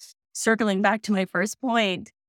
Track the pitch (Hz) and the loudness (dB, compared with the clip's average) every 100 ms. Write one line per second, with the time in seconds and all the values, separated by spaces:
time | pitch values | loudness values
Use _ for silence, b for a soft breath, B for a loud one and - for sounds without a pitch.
0 | - - _ - - 220 220 190 202 220 | -20 -20 _ -4 0 2 2 2 2 0
1 | - 202 190 175 202 - 262 233 202 180 | 0 0 0 -2 -4 -4 -2 0 0 -2
2 | - _ | -8 _